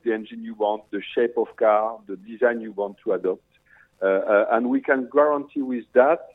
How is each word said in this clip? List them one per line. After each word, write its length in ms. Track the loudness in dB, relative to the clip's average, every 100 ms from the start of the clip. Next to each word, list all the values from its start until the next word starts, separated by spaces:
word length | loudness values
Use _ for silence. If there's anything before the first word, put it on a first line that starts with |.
the 100 | -2
engine 300 | -4 -4 -12
you 100 | -12
want, 340 | -4 -2 -2 -6
the 100 | -10 -6
shape 220 | -2 -2 -2
of 120 | -4 0
car, 420 | 2 2 0 -6 -12
the 100 | -14
design 440 | -14 0 0 0
you 100 | -6
want 260 | -6 -8 -6
to 100 | -4
adopt. 300 | -2 -2 -4 _ _ _ _ _ _
Uh, 60 | 0
uh, 400 | 0 2 2 4
and 180 | 0 0
we 100 | -2
can 280 | 0 -2 0
guarantee 500 | 2 2 2 -4 -8
with 220 | -6 -6 0
that 340 | 4 4 2 -4